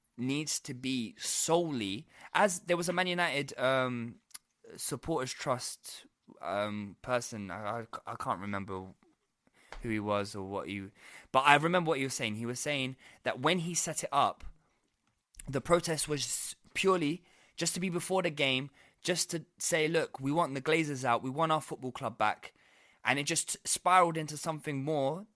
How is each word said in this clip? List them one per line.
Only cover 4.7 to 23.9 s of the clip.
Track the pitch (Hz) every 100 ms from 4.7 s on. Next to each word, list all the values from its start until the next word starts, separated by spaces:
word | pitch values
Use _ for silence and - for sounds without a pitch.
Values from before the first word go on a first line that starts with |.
| 87
Supporters | - 131 - 160 131
Trust, | - 147 123 - - - - - _ - -
um, | 80 98 104 104 101 92
person, | - 123 120 113 98
I, | 95 104 117
I, | 113 - -
I | -
can't | 135 98
remember | 101 101 95 95 92 - _ _ _ _ _ _ - -
who | 120
he | 110
was | 104 101 101 104
or |
what | 95 98 69
he, | 98 98 - - - -
but | 131 143
I | 143
remember | 160 180 160
what | 143
he |
was | 135
saying. | - 120 107
He | 117
was | 127
saying | 147 143 131 127 - -
that | 123 120
when | 147 185
he | 165
set | 170 - 151
it | -
up, | 143 110 - - - _ _ _ _ _ _ _ - -
the | 135
protest | - 175 170 156 -
was | 147 123 - - - _
purely | - 190 185 147 175 _ _ _ -
just | 170
to | 185
be | 185
before | 170 - 190
the | 175
game, | 147 139 131 143 _ - _
just | - 175 -
to | 165 - -
say, | - 170 156
"Look, | 165 139 -
we | 135
want | 156 156
the | 135
Glazers | 131 165 151 135
out, | 127 117
we | 131
want | 139 160
our | 156
football | - - 127
club | - 123 113
back." | 107 - - _ _ _ _ _
And | - 139
it |
just | 143 160 - - -
spiraled | - 180